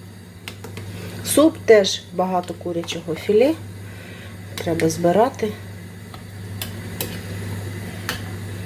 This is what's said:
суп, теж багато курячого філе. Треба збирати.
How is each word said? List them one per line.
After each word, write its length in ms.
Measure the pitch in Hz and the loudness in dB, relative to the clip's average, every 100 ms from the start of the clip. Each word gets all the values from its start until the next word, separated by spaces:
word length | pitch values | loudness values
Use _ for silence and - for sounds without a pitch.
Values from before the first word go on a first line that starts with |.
| - - - - - - - - - - - - | -16 -18 -18 -16 -14 -14 -12 -10 -10 -10 -10 -8
суп, 320 | - - 311 - | 2 6 6 6
теж 380 | - 214 196 - - | 8 10 8 2 -4
багато 420 | 175 185 180 175 | -2 2 0 -2
курячого 600 | 170 - 170 170 165 170 | -6 -4 -4 -4 -6 -4
філе. 400 | 156 - 208 269 320 - - - - - - - - - | -4 4 6 6 4 -4 -12 -12 -12 -14 -14 -14 -14 -12
Треба 340 | - 175 165 165 | -6 -2 2 2
збирати. 600 | 160 170 180 254 - 214 - - - - - - - - - - - - - - - - - - - - - - - - - - - - - - - | 4 4 6 4 2 -4 -4 -10 -12 -14 -14 -14 -14 -14 -12 -10 -8 -8 -8 -8 -6 -6 -6 -8 -8 -6 -6 -6 -8 -8 -8 -6 -6 -8 -8 -8 -8